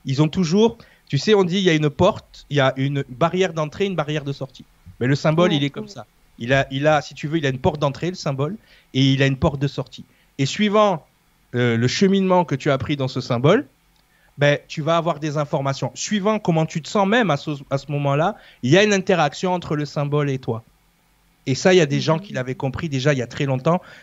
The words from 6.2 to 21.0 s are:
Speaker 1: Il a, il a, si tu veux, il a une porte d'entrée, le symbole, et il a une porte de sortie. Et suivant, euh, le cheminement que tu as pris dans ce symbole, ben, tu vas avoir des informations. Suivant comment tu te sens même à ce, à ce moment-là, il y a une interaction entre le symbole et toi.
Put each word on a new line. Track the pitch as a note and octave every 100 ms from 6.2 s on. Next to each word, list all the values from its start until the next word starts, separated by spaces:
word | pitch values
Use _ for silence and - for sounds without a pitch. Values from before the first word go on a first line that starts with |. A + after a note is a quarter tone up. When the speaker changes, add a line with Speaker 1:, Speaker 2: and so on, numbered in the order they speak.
| _ -
Speaker 1:
Il | A#2+
a, | C3+ C#3
il | C3+ D3
a, | D3+
si | -
tu | C#3+ D3+
veux, | E3
il | C#3
a |
une | C3
porte | F#3 D3+
d'entrée, | C#3+ C3+ E3
le | F#3
symbole, | E3 C3+ D3 G#3 _ _ _
et | C3 C3+
il | C3+
a | C3+
une | C3+
porte | E3 C#3
de | C#3
sortie. | - - - - _ _ -
Et | C3+
suivant, | - G#3 G#3 G#3 E3+ - _ _ _ _
euh, | A#2+ B2 A2+
le | B2
cheminement | - G3 G3 F#3+ F3+
que | E3+
tu | C#3 -
as | C3+
pris | - C#3+
dans | B2+
ce | C3
symbole, | - A#2 C3+ G#3+ D4 _ _ _ _ _ _ -
ben, | D3 C#3+ -
tu | -
vas | D3 E3+
avoir | D#3+ D3+
des | D#3 D3
informations. | C#3+ D3+ C#3 C3+ B2+
Suivant | - - G#3 F#3+ G#3+
comment | G3+ E3 D#3+
tu | E3+
te | -
sens | G#3+ F#3+
même | A#3 G#3
à | C#3+
ce, | - C#3+ C#3+
à | C#3
ce | -
moment-là, | C#3+ C#3+ C#3 F3 G#3+ - _
il | A#2+
y | E3+
a |
une | G#3+
interaction | G3+ F#3 F3+ D3 - F#3
entre | F3+ - D3+
le | D3
symbole | - C#3+ D3 C#3+
et | C3
toi. | B2+ A2+ - _ _ _